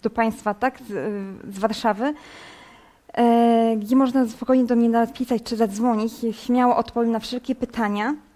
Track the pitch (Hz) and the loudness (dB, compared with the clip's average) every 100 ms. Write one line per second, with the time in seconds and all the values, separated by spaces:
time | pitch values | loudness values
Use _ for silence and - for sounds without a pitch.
0 | 226 233 226 220 214 202 262 262 247 196 | -4 0 -2 -2 -6 -2 -4 -4 -10 -6
1 | 156 208 196 190 - 196 208 214 233 202 | -6 -6 -10 -12 -14 -4 -2 0 -2 0
2 | 262 302 - - - - - - - _ | -2 -4 -12 -20 -20 -20 -20 -20 -20 _
3 | _ - 233 233 233 226 226 226 208 262 | _ 0 4 6 4 4 2 0 0 2
4 | 269 262 240 220 - 262 247 240 233 226 | 4 2 0 -2 0 2 4 2 4 2
5 | 233 - 254 233 233 226 226 202 240 220 | 0 -2 -2 -2 -2 -2 -2 0 0 0
6 | 226 220 233 214 - 247 247 - 226 - | -2 -4 -6 -6 0 2 4 2 0 -2
7 | 233 226 226 247 - 262 247 - 214 202 | 0 -2 -4 -10 -6 -6 -6 -4 -4 -2
8 | 220 302 - | -4 -6 -10